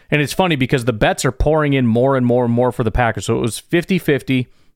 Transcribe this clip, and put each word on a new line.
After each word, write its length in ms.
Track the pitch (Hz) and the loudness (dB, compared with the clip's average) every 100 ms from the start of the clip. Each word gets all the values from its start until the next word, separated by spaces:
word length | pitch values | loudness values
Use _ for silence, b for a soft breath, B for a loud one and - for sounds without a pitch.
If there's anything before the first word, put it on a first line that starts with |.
| b | b
And 140 | 147 | -2
it's 100 | 139 | 0
funny 220 | - 185 147 | 0 0 0
because 300 | 131 143 120 | 0 0 -2
the 80 | |
bets 300 | 110 143 190 | 0 0 0
are 80 | 143 | -2
pouring 420 | - - 156 151 | -2 0 0 0
in 120 | 139 123 | 0 2
more 320 | 113 135 135 | 2 2 2
and 80 | 123 | 2
more 180 | 123 | 0
and 80 | 120 | 2
more 200 | 117 123 | 0 0
for 120 | 120 | 0
the 60 | 113 | -2
Packers. 360 | 113 117 110 - | 0 0 -2 -2
So 120 | 120 | -2
it 40 | |
was 180 | 120 - | -2 -6
fifty 400 | - 170 170 185 | -2 -2 0 -2
fifty, 480 | - 135 - 131 120 _ _ | 0 -2 0 -2 -2 _ _